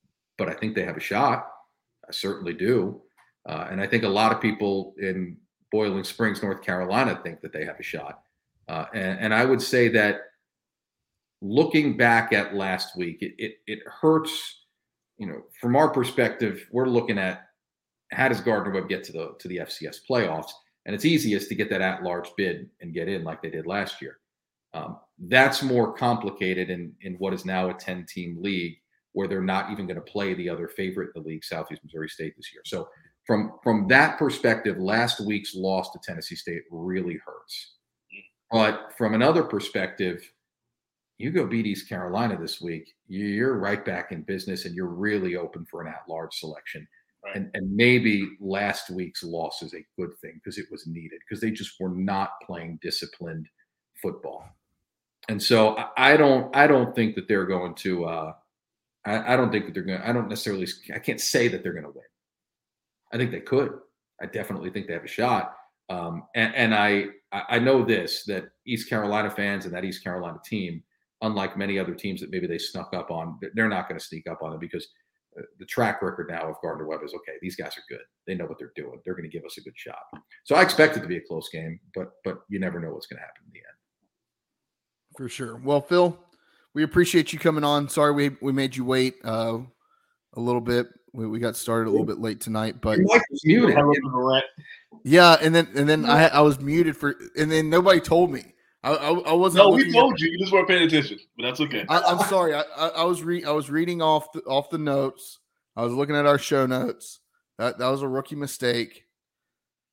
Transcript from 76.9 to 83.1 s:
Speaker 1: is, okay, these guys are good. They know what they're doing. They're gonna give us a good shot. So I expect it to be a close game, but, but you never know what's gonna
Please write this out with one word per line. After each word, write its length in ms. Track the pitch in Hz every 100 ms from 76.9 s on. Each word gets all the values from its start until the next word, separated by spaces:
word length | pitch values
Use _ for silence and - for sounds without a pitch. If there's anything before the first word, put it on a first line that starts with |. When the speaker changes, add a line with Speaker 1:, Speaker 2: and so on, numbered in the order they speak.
| 78
Speaker 1:
is, 100 | 76
okay, 200 | 85 - 69
these 140 | 90 -
guys 220 | 73 -
are 60 | -
good. 140 | 57 - _ -
They 100 | 92
know 100 | 80
what 140 | 71
they're 140 | - -
doing. 240 | 67 65 -
They're 100 | 87
gonna 140 | 80
give 160 | 80 78
us 120 | -
a 40 |
good 160 | 78 -
shot. 240 | - - - - _ -
So 120 | - 151
I 60 |
expect 360 | 185 - 156 104
it 40 |
to 60 | 87
be 100 | 90
a 100 | -
close 220 | 82 -
game, 300 | 80 80 82 _ 95
but, 160 | 90 _ 95
but 140 | 92 -
you 100 | 101
never 220 | 92 87
know 100 | 80
what's 160 | 78
gonna 140 | -